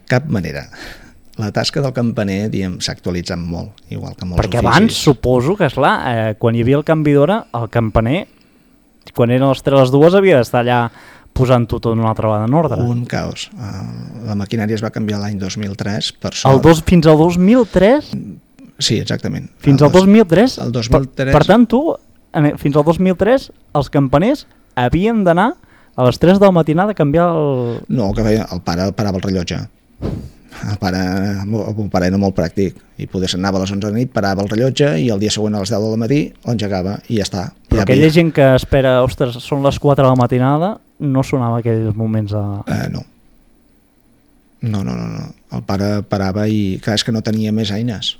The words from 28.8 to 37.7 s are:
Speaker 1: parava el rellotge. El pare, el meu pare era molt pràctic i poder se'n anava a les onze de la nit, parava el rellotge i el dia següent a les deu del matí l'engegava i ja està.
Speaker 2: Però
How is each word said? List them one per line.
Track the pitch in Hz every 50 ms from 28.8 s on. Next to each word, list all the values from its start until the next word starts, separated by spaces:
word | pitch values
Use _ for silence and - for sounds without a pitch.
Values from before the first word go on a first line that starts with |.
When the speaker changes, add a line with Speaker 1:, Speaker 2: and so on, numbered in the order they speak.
| 92 101
Speaker 1:
parava | 95 - 110 101 92
el | 95
rellotge. | 90 101 95 92 85 - 90 90 101 - _ _ _ _ _ - - - - - - - - - - - - -
El | - 110 104 -
pare, | - 92 92 92 92 92 92 98 95 104 98 98
el | 98 101
meu | 110 110 101 107 107 107 104 92
pare | - 92 90 90
era | 95 101
molt | 101 98 92
pràctic | - 90 90 - - 98 87 - - - _ _ -
i | 98 -
poder | - 95 92 90
se'n | - 90
anava | 92 98 95 95
a |
les | 95 98
onze | 101 98 104
de | 104
la | 101 113
nit, | 127 127
parava | - 113 101 98 98 95 101
el | 104
rellotge | 110 110 127 135 127 143 143 143 156 160
i | 143 120
el | 110 98
dia | 104 104
següent | - 107 107 107 104
a | 104
les | 95 98
deu | 113 101
del | 107 110 110 113
matí | 117 113 139 147 170 226 - _ -
l'engegava | 120 120 104 104 98 101 92 90 95 104 - - -
i | 120 107
ja | 95
està. | - - 98 90 - - _ _
Speaker 2:
Però | -